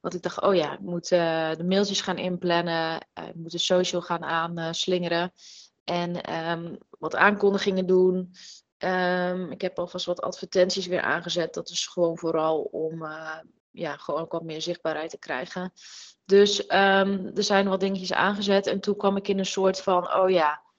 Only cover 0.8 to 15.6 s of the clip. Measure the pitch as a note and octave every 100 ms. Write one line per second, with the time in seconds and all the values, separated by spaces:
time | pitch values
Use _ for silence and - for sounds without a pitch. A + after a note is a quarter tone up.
0.8 | F#3+ F3 - F3+ E3 D#3+ D#3+ D#3+ F3+ F#3+
1.8 | G3+ F#3+ - F3+ F#3 F3+ F3+ E3+ E3+ E3
2.8 | D#3+ D#3+ - - E3+ E3 E3 E3+ - F3+
3.8 | F3+ F3+ - E3+ D3 E3 E3 E3+ E3 E3
4.8 | - F3+ F3 E3+ F3+ _ - - - _
5.8 | - F3 F3 F3 - E3 D#3+ E3+ E3+ D#3+
6.8 | _ - D#3 - F#3+ G3+ G3+ G3 G3+ F#3
7.8 | F3+ F#3 F#3 F#3 F3+ - - - _ _
8.8 | F#3 F#3 F3+ F3+ F3+ F3+ F3+ - F#3 -
9.8 | F3 F3+ - F3+ F#3 F#3 F#3+ F#3+ F#3 F#3+
10.8 | F3+ F3 - D#3 F3 F3 D#3+ - E3 F3
11.8 | - - E3+ E3+ E3 D#3+ D#3 D#3+ - -
12.8 | D#3+ E3 D#3 D#3 D#3+ D#3+ - _ _ -
13.8 | D#3+ C#3+ - D3+ E3 E3 D#3+ D#3 E3 F3
14.8 | D#3+ D3+ D#3+ - - C3 C3 -